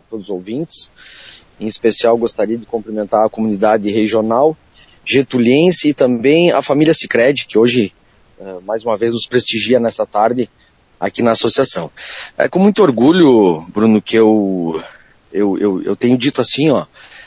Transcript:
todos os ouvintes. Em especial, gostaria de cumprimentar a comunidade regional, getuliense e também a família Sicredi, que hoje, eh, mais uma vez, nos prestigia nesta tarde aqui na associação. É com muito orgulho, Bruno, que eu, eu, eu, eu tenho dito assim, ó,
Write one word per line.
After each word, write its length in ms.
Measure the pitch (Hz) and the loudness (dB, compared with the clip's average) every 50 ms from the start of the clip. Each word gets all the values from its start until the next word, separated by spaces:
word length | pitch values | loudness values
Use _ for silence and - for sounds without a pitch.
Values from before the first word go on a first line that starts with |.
| _ _ | _ _
todos 180 | 117 110 95 | -14 -12 -10
os 40 | 98 | -8
ouvintes. 600 | 101 90 90 101 113 139 165 - - - - - _ - - - - - - - - - _ _ _ - | -10 -10 -10 -8 -10 -8 -8 -8 -10 -10 -12 -12 _ -20 -20 -20 -20 -20 -20 -20 -20 -20 _ _ _ -10
Em 60 | 104 | -8
especial, 500 | 110 - - - 113 104 - - 113 117 | -8 -6 -2 -2 -2 0 0 0 0 0
gostaria 400 | 117 113 113 - - 107 104 113 | 0 -2 -4 -4 -4 -4 -4 -4
de 80 | 117 107 | -6 -8
cumprimentar 640 | - - 113 104 110 107 107 104 95 - 107 110 | -8 -8 -8 -8 -8 -8 -8 -6 -2 0 0 0
a 20 | 110 | 0
comunidade 600 | - - 110 110 104 98 104 107 107 110 98 104 | -2 -4 -4 -4 -2 0 0 0 0 0 0 -2
regional, 680 | 101 110 107 107 107 113 107 113 113 120 143 160 156 - _ _ _ _ - _ _ _ - | -2 0 0 0 0 -2 -2 0 0 2 2 0 0 -2 _ _ _ _ -20 _ _ _ -6
getuliense 840 | - - 135 135 - - 127 117 117 127 147 165 185 175 - - 147 | -2 0 0 0 0 0 0 2 2 4 4 4 2 2 0 0 -2
e 60 | 143 | 0
também 580 | - 139 123 123 117 110 135 151 165 175 175 - | 0 0 0 0 0 2 2 2 4 4 2 2
a 100 | - 139 | 0 0
família 320 | - 139 143 156 151 160 | 0 0 2 2 2 2
Sicredi, 520 | - - - - 117 117 135 147 127 - | 0 0 -2 0 2 2 2 2 0 -4
que 120 | - - 107 | -2 0 2
hoje, 340 | 113 123 120 127 107 92 - _ _ _ _ _ _ _ _ - | 2 2 2 0 -2 -2 -4 _ _ _ _ _ _ _ _ -20
eh, 160 | 95 98 95 90 92 | -18 -18 -16 -14 -10
mais 200 | 95 107 117 107 | -8 -8 -6 -4
uma 120 | 117 110 | -4 -4
vez, 160 | 95 113 117 117 | -2 -2 -2 -2
nos 140 | 117 - | -2 -4
prestigia 540 | - 123 123 117 - - 110 104 107 123 120 | -2 -2 -2 -2 -2 -4 -4 -2 0 2 2
nesta 260 | 117 113 - - 107 | 2 0 -4 -4 -6
tarde 420 | - - 104 107 117 120 127 117 - _ _ _ _ _ _ _ _ _ - | -4 0 0 0 0 0 -2 -6 -6 _ _ _ _ _ _ _ _ _ -8
aqui 240 | 87 104 - - 120 | -8 -6 -4 -2 0
na 100 | 117 113 | 0 0
associação. 580 | - - 117 - - 135 - - 92 82 78 _ - - - - - - - - | 0 0 0 0 0 0 0 -2 -4 -6 -10 _ -16 -18 -16 -14 -14 -16 -10 -4
É 120 | - - 135 | -2 -2 -2
com 100 | - 175 | 0 2
muito 240 | 190 208 196 - 208 | 2 2 4 4 2
orgulho, 800 | 160 123 110 120 143 170 185 170 139 127 113 104 92 85 78 82 87 - | 2 2 2 2 4 4 4 4 6 6 6 4 4 2 0 -6 -8 -4
Bruno, 280 | 104 110 113 110 107 - | 0 2 4 2 2 0
que 140 | - - | 0 2
eu, 640 | 113 110 107 110 107 101 98 95 92 85 82 80 80 80 - - - _ _ _ _ _ _ - | 2 4 4 4 2 0 -2 -2 -4 -4 -4 -6 -8 -10 -14 -20 -20 _ _ _ _ _ _ -4
eu, 260 | 92 104 101 95 - | -2 -2 -2 -2 0
eu, 240 | - 104 95 92 - | -2 -2 -2 -2 -4
eu 140 | 92 101 | -6 -4
tenho 200 | - - 120 127 127 | -2 0 0 0 0
dito 220 | 120 143 - - | 0 -2 -2 -2
assim, 300 | 120 - - - 143 160 | -2 -2 -2 0 0 0
ó, 160 | 131 98 - - _ - - - - - - | 0 0 -2 -6 _ -20 -20 -20 -20 -20 -20